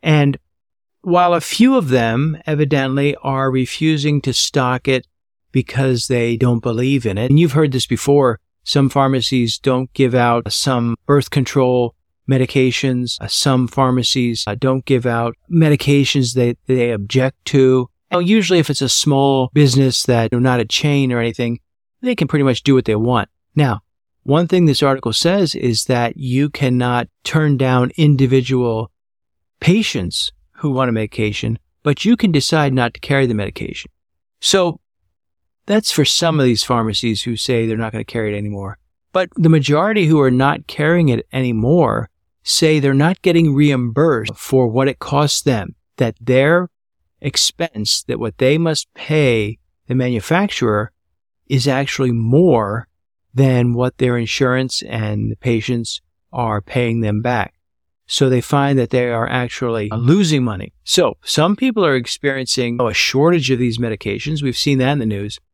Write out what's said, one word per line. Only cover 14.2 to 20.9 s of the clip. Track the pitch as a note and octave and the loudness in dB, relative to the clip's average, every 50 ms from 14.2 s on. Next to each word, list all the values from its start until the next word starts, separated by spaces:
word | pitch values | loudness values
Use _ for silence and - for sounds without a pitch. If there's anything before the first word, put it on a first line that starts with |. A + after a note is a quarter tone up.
| B2 A#2+ A#2 A2+ - | -2 -2 -4 -4 -4
uh, | - G#2 | -6 -6
don't | - - C3 C3 C3 B2 | -2 -2 -2 -2 -2 0
give | - C#3 B2 A#2 | 0 0 0 0
out | B2 A#2 A#2 A#2 A#2 A#2 _ _ _ | 0 -2 -2 -2 -4 -6 _ _ _
medications | E3+ E3 D#3+ D#3 D3 C#3 - C#3+ C#3+ C#3+ C#3 C3 - C#3+ C3 A#2+ A#2+ | 2 2 4 4 2 0 2 2 2 2 2 2 0 0 0 0 0
that | B2+ B2 A#2+ A#2+ _ _ | 0 0 0 0 _ _
they | - C3 B2+ A#2+ A#2+ | -2 0 0 0 0
object | A#2 G#2+ G2+ G#2 - C3 B2+ C3+ - _ _ | -2 -4 -6 -2 0 0 0 0 -4 _ _
to. | - - C#3+ C3 C3 C3 C3 B2 - _ _ _ _ | 0 2 4 4 6 4 2 0 -2 _ _ _ _
Now, | - F3 | -2 0
usually | F3 F3 G#3+ A3+ G3+ E3 F#3 F3 | 2 4 2 2 2 2 2 2
if | D#3 - | 2 2
it's | D3 - C#3 | -2 -2 -2
a | B2+ | -2
small | - - - D3+ C#3+ C#3 C#3 C#3 C#3 C3+ B2+ B2 _ | -2 0 0 2 2 2 4 4 2 2 0 0 _
business | D3+ D3 C#3 A#2+ C3 C3+ C3 B2 - - | 4 4 4 4 4 2 2 2 -2 0
that, | - B2 A#2 A2+ A2 - | 0 2 2 2 0 0
you | A#2+ | 0
know, | B2 | 2
not | C3 B2+ A#2+ | 2 2 0
a | A2+ | -2
chain | A2+ - - - D3+ | -2 -4 -2 0 0